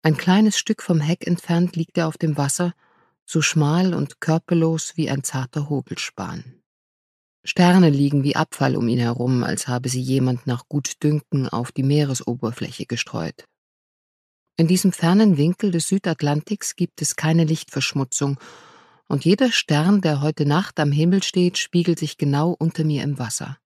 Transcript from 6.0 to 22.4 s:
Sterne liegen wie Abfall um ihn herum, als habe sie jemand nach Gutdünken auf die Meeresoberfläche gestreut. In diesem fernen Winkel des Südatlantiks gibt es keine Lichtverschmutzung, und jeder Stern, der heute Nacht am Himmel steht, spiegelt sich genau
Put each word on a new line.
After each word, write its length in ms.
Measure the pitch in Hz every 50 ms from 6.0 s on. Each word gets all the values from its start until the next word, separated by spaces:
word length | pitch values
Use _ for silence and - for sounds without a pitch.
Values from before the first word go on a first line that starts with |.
| - - _ - 98 87 87 - 120 123 - _ _ _ _ _ _ _ _ _ _ _ _ _ _ _ _ _ _
Sterne 440 | - - - 175 180 180 190 180 160
liegen 340 | 143 139 143 143 147 143 135
wie 120 | 143 -
Abfall 380 | - 156 _ - - 139 135 123
um 140 | 95 117 117
ihn 100 | 120 127
herum, 460 | 120 117 120 120 120 127 131 123 -
als 240 | - 78 - - -
habe 220 | 123 123 127 131
sie 100 | 127 127
jemand 460 | 127 131 131 135 127 127 127 120 -
nach 200 | 135 120 120 -
Gutdünken 840 | _ - 147 135 - - _ - 151 151 147 - _ - 139 131 120
auf 240 | - 117 123 -
die 100 | _ -
Meeresoberfläche 1040 | 131 135 143 151 147 139 131 - - - 120 123 - 113 120 - - - 123 - 139
gestreut. 580 | - 123 120 - - - 107 80 - - - - _ _ _ _ _ _ _ _ _ _ _ _ _ _ _ _ _ _ _ _ _ _
In 100 | - 165
diesem 260 | 160 185 180 - 185
fernen 440 | - - - 165 180 208 220 208 175
Winkel 340 | 139 147 165 180 _ - 202
des 180 | 170 170 - -
Südatlantiks 880 | 190 196 - 180 160 - 147 143 147 151 - - 214 - - - -
gibt 260 | - 175 - _ -
es 140 | 156 - -
keine 280 | - - 156 160 165 165
Lichtverschmutzung, 960 | 151 160 - - - - 139 135 - - 143 135 131 - - 143 139 139 - - - - - - - - - _ _ _ _ _ _
und 180 | 135 139 -
jeder 260 | 165 202 - 269 247
Stern, 480 | 226 - - - 151 147 156 185 208 202
der 220 | 180 160 151 139
heute 240 | 143 156 151 - 147
Nacht 340 | 143 143 170 196 - - -
am 100 | 151 147
Himmel 320 | 143 151 160 175 185 196
steht, 360 | 185 - - 185 180 175 180 -
spiegelt 400 | - - - 175 170 180 165 -
sich 180 | 160 151 -
genau 400 | - 147 143 139 143